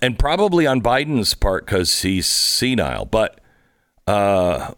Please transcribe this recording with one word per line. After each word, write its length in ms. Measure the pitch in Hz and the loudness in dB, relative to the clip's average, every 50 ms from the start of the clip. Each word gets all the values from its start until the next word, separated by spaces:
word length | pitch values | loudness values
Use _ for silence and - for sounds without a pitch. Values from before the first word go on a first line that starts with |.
and 180 | 123 127 117 - | -2 -2 0 0
probably 480 | - 143 165 190 208 202 175 170 156 | 0 0 2 0 2 2 2 2 2
on 140 | 139 131 127 | 2 2 2
Biden's 540 | 107 120 123 135 147 151 147 120 101 - - | 2 2 0 0 0 0 -2 0 0 -2 0
part 320 | - - 98 95 82 - | 0 0 0 0 -2 -2
'cause 340 | - 101 92 90 - - - | -2 -2 0 0 0 -2 -2
he's 260 | - 95 95 92 82 | 0 0 0 0 -2
senile. 800 | - - - - - - - 123 127 127 117 87 67 60 50 50 | -2 -2 0 -2 -2 0 0 0 0 0 0 -2 -2 -4 -6 -6
But, 380 | - - 110 107 - - - _ _ _ _ _ _ _ _ _ _ _ _ _ | -2 0 0 0 -2 -4 -12 _ _ _ _ _ _ _ _ _ _ _ _ _
uh, 640 | - 104 104 101 101 98 92 90 87 78 64 - - - | -2 0 0 2 2 2 2 2 0 0 -2 -6 -10 -12